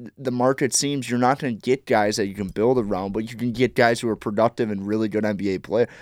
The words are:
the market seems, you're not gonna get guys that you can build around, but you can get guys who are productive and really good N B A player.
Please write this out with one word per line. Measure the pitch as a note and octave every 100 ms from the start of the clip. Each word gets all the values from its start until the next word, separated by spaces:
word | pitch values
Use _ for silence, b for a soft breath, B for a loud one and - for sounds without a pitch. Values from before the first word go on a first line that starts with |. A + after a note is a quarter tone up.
| A#2+ -
the | C3
market | B2 B2+ C3+ C3+
seems, | - C#3+ C#3+ A#2
you're | A#2+
not | B2 C#3
gonna | C3
get | G#2+ B2 B2+ -
guys | A2+ G#2 G#2+
that | G2+
you | G2
can | F#2+
build | F#2+ A#2 B2+
around, | G#2 F#2 G2
but | G#2 A2
you | A2+
can | A#2+
get | A2+ B2
guys | - A#2 A#2
who | A#2+
are | G#2
productive | A2+ G#2 A2+ - A2+
and | G2+ G2
really | A2 G#2+
good | G#2+
N | G#2+ G2
B | G2
A | F#2
player. | - A2 A#2 B